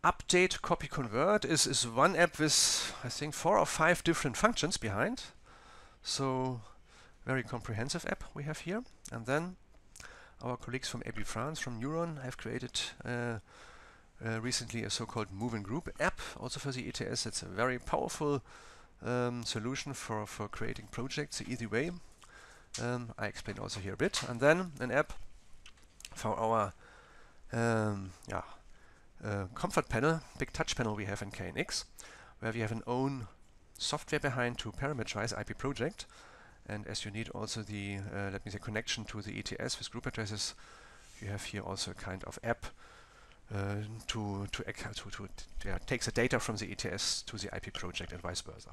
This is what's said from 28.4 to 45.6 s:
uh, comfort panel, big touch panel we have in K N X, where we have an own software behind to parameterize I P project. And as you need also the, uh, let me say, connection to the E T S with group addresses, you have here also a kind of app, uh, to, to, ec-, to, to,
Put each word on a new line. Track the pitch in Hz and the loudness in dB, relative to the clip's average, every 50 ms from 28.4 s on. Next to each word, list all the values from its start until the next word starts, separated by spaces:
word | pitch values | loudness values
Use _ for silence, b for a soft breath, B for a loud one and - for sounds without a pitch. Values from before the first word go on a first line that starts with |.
| - - B B B B B B B B B B B B - - | -4 -6 B B B B B B B B B B B B -16 -8
uh, | - 107 104 101 95 92 - | -4 -2 -2 -2 -2 -4 -4
comfort | - - 185 - - 147 - | -2 -2 2 2 2 2 4
panel, | - 113 127 156 165 160 - - - - | 2 4 6 4 4 2 -2 -8 -4 -4
big | 147 - | -4 -4
touch | - - 160 - - | 0 -2 0 0 2
panel | - 123 110 104 | 2 2 2 2
we | 104 104 | 0 0
have | 101 101 101 | -2 -2 -2
in | 104 101 | -4 -6
K | 101 - 95 90 | -6 -6 -6 -4
N | 73 - | -2 -2
X, | 160 - - - - - B B B B B B B B B B | -2 0 -2 -4 -4 -6 B B B B B B B B B B
where | - 113 | -4 -2
we | 110 117 | 0 0
have | 110 107 | 0 0
an | 113 110 - | 0 -2 0
own | - 123 127 135 139 139 131 117 - - - - - - - - - - | 0 2 4 4 2 2 -2 -6 -10 -12 -18 -20 -20 -20 -20 -20 -20 -8
software | - - - - 151 - - - 147 | -4 -2 0 0 -2 0 0 0 2
behind | - 143 123 123 123 120 120 - | 2 2 2 4 2 2 0 -2
to | - 113 | -6 -6
parameterize | - - 127 139 151 123 110 - - 104 104 120 107 | -4 -2 -2 0 0 -2 -2 -2 0 0 0 0 0
I | - | -2
P | 107 - | -4 -4
project. | - - - 143 139 - 120 160 214 - - B B B B B B B B B B B B - | -4 -2 -2 -2 0 0 0 -2 -2 -4 -14 B B B B B B B B B B B B -6
And | 104 107 104 | -6 -6 -4
as | - 107 - - | -4 -4 -4 -4
you | 107 | -4
need | 101 110 113 - | -4 -4 -6 -4
also | - - 107 104 - 113 | -4 -6 -4 -4 -4 -4
the, | 107 98 104 101 98 101 101 98 98 95 - | -4 -4 -4 -4 -2 -2 -2 -2 -4 -4 -2
uh, | 98 101 98 | -2 -2 -2
let | 95 98 - | -2 -4 -6
me | 104 | -6
say, | 98 101 | -6 -6
connection | - - 107 107 107 - - - 110 | -6 -2 -2 -2 0 0 -2 -2 -4
to | - - 107 | -6 -6 -6
the | 101 - | -6 -6
E | - 101 | -6 -6
T | 104 - - - | -4 -4 -4 -2
S | - 127 - - | -2 -2 -2 -4
with | - - | -4 -8
group | - 120 - | -8 -6 -6
addresses, | 139 - - 110 101 107 104 - - - B B B B B B B B B B B B - | -6 -4 -4 -4 -4 -2 -2 -4 -4 -4 B B B B B B B B B B B B -8
you | 110 98 | -6 -4
have | 101 101 - | -4 -4 -4
here | - - 104 | -4 -6 -6
also | 95 - 95 98 - - | -4 -4 -4 -4 -4 -4
a | 90 | -4
kind | - - 98 92 92 - | -8 -6 -6 -6 -6 -6
of | - - - | -8 -10 -6
app, | - 117 117 - - - B B B B B B B B B B B B B B B - 107 | 0 0 0 0 -2 -10 B B B B B B B B B B B B B B B -6 -4
uh, | 98 98 98 101 104 107 107 110 110 104 - | -2 -2 0 -2 -2 -4 -6 -8 -10 -6 -4
to, | - 113 107 101 98 98 101 98 | -2 -2 -2 -2 -2 -2 -4 -4
to, | - - - | -4 -6 -6
ec-, | - 101 - - 113 104 | -6 -6 -6 -6 -6 -6
to, | - - 104 | -8 -8 -8
to, | - - 101 95 - - - - - - | -8 -8 -8 -10 -8 -10 -10 -6 -6 -4